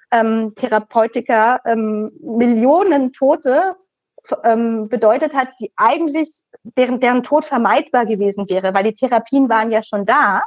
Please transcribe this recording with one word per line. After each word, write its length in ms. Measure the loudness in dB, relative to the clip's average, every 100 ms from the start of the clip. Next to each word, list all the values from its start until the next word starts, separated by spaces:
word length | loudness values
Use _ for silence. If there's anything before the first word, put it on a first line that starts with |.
| _
ähm, 420 | 0 2 0 -4 -6
Therapeutika, 1040 | -2 -2 0 0 0 -2 -2 2 2 0 -2
ähm, 440 | -2 -2 -4 -6 -10
Millionen 880 | -6 0 2 2 4 4 2 0 -2
Tote, 640 | -2 0 0 0 0 0 -4 _ _ _ _
f-, 140 | -10 -2 0
ähm, 420 | 0 0 -4 -4
bedeutet 480 | 0 2 2 0 -2
hat, 140 | -4 -8
die 140 | -12 0
eigentlich, 680 | 0 2 -2 -2 -6 -8 _ -20 -8 -2
deren, 240 | -2 0
deren 200 | 0 0
Tod 220 | 0 -2
vermeidbar 640 | 0 -2 0 0 0 -2 0
gewesen 420 | -2 -2 -4 -4
wäre, 240 | -2 -2
weil 120 | 0 -2
die 80 |
Therapien 560 | -2 -2 -2 0 0 2
waren 200 | 0 0
ja 140 | -2
schon 220 | -2 -4 0
da, 360 | 2 2 0